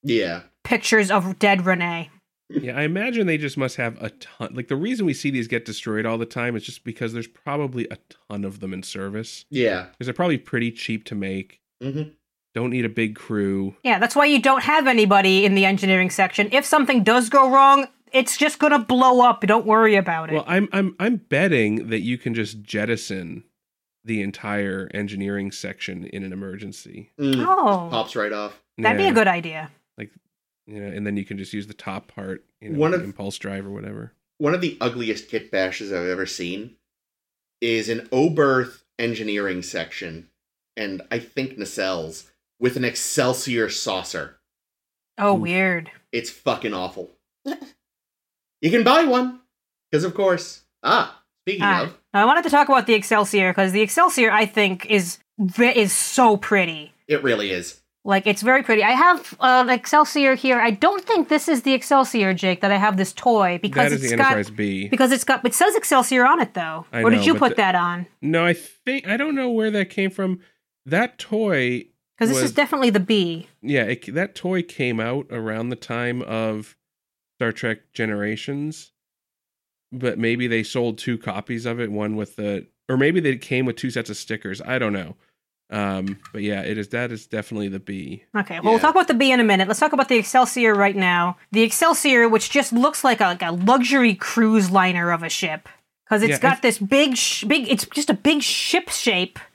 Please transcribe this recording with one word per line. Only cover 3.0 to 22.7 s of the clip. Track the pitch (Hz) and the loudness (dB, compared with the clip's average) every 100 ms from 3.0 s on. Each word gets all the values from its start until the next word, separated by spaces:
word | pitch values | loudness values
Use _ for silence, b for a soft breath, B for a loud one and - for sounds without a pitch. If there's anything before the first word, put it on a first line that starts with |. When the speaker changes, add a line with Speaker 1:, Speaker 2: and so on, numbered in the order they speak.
| 240 233 | -4 -2
Speaker 3:
they | 185 156 | 0 0
just | 143 143 | -2 -4
must | 131 - | -4 -4
have | 117 110 | -6 -6
a | 110 | -12
ton. | _ - _ 110 | _ -20 _ -10
Like, | 127 117 | -10 -6
the | |
reason | 139 202 254 185 | -4 -4 -2 -2
we | |
see | 135 147 | -2 -4
these | 131 117 | -4 -4
get | 120 | -6
destroyed | 117 104 - 107 | -6 -10 -6 -4
all | 113 113 | -4 -4
the | |
time | 113 131 120 | -6 -6 -6
is | 113 | -6
just | - - | -10 -14
because | - - 120 | -14 -10 -8
there's | 117 113 | -8 -12
probably | _ - 147 139 127 110 | _ -8 -6 -6 -6 -8
a | 110 _ _ _ | -12 _ _ _
ton | 104 | -10
of | 98 101 | -8 -10
them | 95 | -12
in | 92 | -10
service. | 95 98 98 107 113 - _ | -12 -10 -10 -10 -12 -16 _
Speaker 1:
Yeah. | 139 113 92 92 _ | -2 0 0 -8 _
Speaker 3:
'Cause | |
they're | 127 | -10
probably | 123 175 139 | -2 -2 -2
pretty | - 123 117 | -4 -4 -4
cheap | 117 - 110 | -6 -8 -8
to | - | -8
make. | 104 95 95 95 _ _ _ | -8 -6 -8 -10 _ _ _
Speaker 1:
Mm-hmm. | 131 143 156 _ _ _ _ | -10 -8 -10 _ _ _ _
Speaker 3:
Don't | 113 123 | -6 -4
need | 127 | -2
a | 117 | -4
big | 113 110 | -2 -4
crew. | 107 - 107 98 98 98 - | -4 -6 -2 -2 -2 -4 -6
Speaker 2:
Yeah, | 247 185 | -2 0
that's | 233 | 0
why | 285 | 2
you | 285 285 | 4 4
don't | 262 269 | 4 2
have | 262 302 269 | 2 2 4
anybody | 233 208 196 190 190 | 4 6 6 6 4
in | 202 | 4
the | 196 | 4
engineering | 190 190 190 185 185 | 2 2 2 2 2
section. | - 185 - 208 | 0 0 0 0
If | 262 | 0
something | 277 311 269 254 | 2 2 4 2
does | 190 240 233 | 4 2 4
go | 277 262 | 4 6
wrong, | 269 277 277 269 _ _ | 8 8 6 2 _ _
it's | 262 254 - | 0 0 0
just | 302 - | -2 2
gonna | 302 285 | 4 4
blow | 220 254 254 247 | 2 4 6 8
up. | 247 233 | 6 4
Don't | 202 226 | 2 2
worry | 220 220 220 | 4 4 6
about | 202 180 165 160 | 4 2 -4 -2
it. | |
Speaker 3:
Well, | 156 | -4
I'm, | - 180 202 | 0 0 0
I'm, | 196 196 - | 0 -2 -2
I'm | 208 233 | -2 -2
betting | _ 135 185 143 107 110 113 | _ 0 2 2 2 0 -2
that | 110 | -4
you | 104 123 | -4 -4
can | 131 | -4
just | 117 101 107 | -4 -6 -8
jettison | 101 | -8